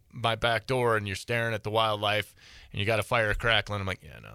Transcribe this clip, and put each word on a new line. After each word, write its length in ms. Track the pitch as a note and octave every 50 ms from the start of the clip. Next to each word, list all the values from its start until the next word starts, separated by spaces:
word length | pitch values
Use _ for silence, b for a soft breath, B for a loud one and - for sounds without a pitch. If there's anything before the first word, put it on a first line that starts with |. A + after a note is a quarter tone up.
| _ _ -
my 220 | B2 A2+ A#2 A2+
back 320 | A2 A#2 A#2+ A#2 A2 -
door, 300 | - C3 B2+ B2 A#2 A2+
and 100 | G#2+ G#2
you're 100 | G2+ F#2+
staring 380 | - - - A#2+ A#2 A#2 A#2 A2+
at 80 | G2+ -
the 60 | G#2+
wildlife, 640 | G#2+ A2+ A2+ A2 G#2+ G#2 G#2 G2+ G#2 G#2 G2+ - - B B B B B B B B
and 80 | -
you 60 | G2+
got 120 | G#2 A2+ G#2+
a 20 | G#2
fire 280 | - B2+ A#2 A2 G#2 G#2
crackling. 460 | - - A#2 A2+ G#2 G2+ - G#2 G2+
I'm 60 | G2
like, 160 | F#2+ F2+ - -
"Yeah, 160 | D2 B1 A#1 A1
no, 80 | G#1 G#1